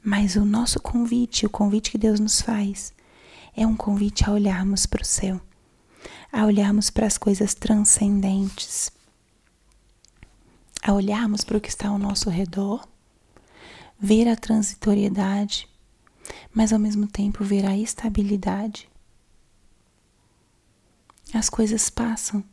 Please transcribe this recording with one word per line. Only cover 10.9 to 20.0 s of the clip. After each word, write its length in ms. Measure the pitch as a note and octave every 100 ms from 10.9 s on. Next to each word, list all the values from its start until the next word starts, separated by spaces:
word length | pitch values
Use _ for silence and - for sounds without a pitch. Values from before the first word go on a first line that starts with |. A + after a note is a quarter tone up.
olharmos 500 | G3+ G3 G#3+ A#3 G#3
pro 160 | - G#3+
que 80 | -
está 200 | - G#3
ao 100 | G3+
nosso 320 | G3+ G3+ -
redor, 580 | E3+ F#3+ F3 G3 G#3+ - _ _ _ _ _ _ - - - - _
ver 280 | G3+ G#3+ A#3
a 80 | A3+
transitoriedade, 1300 | - A3 G#3 - - G#3 G3+ G3 F#3+ G3+ G#3 - - _ _ _ _ _ - - -
mas 180 | A3 A3
ao 60 | A3
mesmo 300 | G#3 G#3 G#3
tempo 360 | - G3+ -
ver 220 | G3+ G3+ G3
a 100 | G3
estabilidade. 1120 | A3 - A3+ G#3+ G3+ G3+ F#3 F#3+ G#3+ G#3 - - _ _ _ _ _ _ _ _ _ _